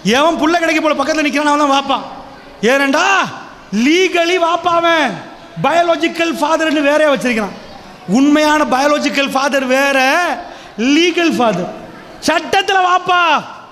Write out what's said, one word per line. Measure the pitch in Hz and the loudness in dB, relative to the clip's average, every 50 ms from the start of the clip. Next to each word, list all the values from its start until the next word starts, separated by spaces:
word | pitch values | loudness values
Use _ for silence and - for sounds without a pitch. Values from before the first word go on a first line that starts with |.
| - | 0
எவன் | 185 220 262 294 330 330 | 0 2 2 2 2 2
புள்ள | 233 277 311 349 349 | 0 0 0 0 0
கிடைக்க | 330 320 320 311 | 0 0 0 0
போல | 311 302 285 285 | 0 0 0 0
பக்கத்துல | 269 269 311 302 302 | -2 -2 -2 -2 -2
நிக்கிறான் | 294 247 285 302 | -2 -2 0 0
அவன் | 294 285 294 302 277 | 0 2 2 2 2
தான் | 269 277 277 | 0 0 0
வாப்பா. | 277 262 220 185 - - - - - - - - - - - 190 | -2 -4 -4 -4 -12 -16 -18 -18 -20 -20 -20 -20 -20 -10 -2 0
ஏனண்டா | 220 262 277 277 269 269 311 359 392 392 370 302 175 156 - - - - - - - 190 | 0 2 2 2 0 0 0 2 2 2 0 0 -2 -6 -14 -16 -18 -20 -20 -14 -6 -2
லீகலி | 208 233 285 320 359 381 349 320 349 330 339 359 | 0 2 2 2 2 2 2 0 0 0 0 0
வாப்பா | 359 339 330 349 339 339 349 | 0 0 0 -2 -2 0 0
அவன், | 339 339 339 339 339 320 285 233 185 147 - - - - - - - 165 | 0 2 2 2 2 2 0 -2 -4 -8 -14 -18 -20 -20 -20 -16 -8 -4
பயாலஜிக்கல் | 160 269 311 339 339 349 330 294 320 330 330 330 330 339 285 | -2 0 2 2 2 2 0 0 -2 -4 -2 -2 -4 -4 -2
ஃபாதர்னு | - 294 294 320 311 320 320 277 311 | -2 0 0 0 0 0 0 0 0
வேறையா | 294 277 294 311 311 302 | 2 2 2 2 2 2
வச்சிருக்கிறான். | 277 208 - 247 240 220 208 190 - - - - - - - - - - - | 2 0 0 -2 -2 -2 -4 -6 -10 -16 -20 -20 -20 -20 -20 -20 -20 -16 -4
உண்மையான | - 185 247 277 294 294 302 302 302 302 311 302 | 0 2 4 4 4 4 4 4 2 2 2 2
பயாலஜிக்கல் | 240 247 254 277 294 294 294 - 285 294 285 277 247 | 0 0 0 2 2 0 0 0 -2 0 -2 -2 0
ஃபாதர் | 190 254 269 285 277 277 269 | -2 -2 -2 0 0 0 0
வேற, | 254 254 269 277 277 277 269 262 262 285 339 359 330 254 - - - - - - - - - | 2 0 2 2 2 2 2 2 2 2 0 0 -2 -4 -6 -10 -16 -18 -18 -20 -16 -6 -2
லீகல் | 220 262 285 320 339 359 339 349 339 320 226 | 0 2 4 4 4 2 2 0 0 0 2
ஃபாதர் | 202 247 220 202 175 180 - - - - - - - - - - - - | 2 2 0 0 -2 -4 -6 -8 -14 -16 -18 -18 -20 -20 -20 -18 -4 -2
சட்டத்துல | 294 311 339 320 254 - 392 392 403 392 | 0 0 0 -2 0 -2 -2 0 2 0
வாப்பா. | 381 370 359 359 370 359 359 359 349 349 330 294 240 165 - - - - - | 2 2 2 2 0 0 0 0 2 2 2 0 0 -2 -8 -18 -18 -20 -20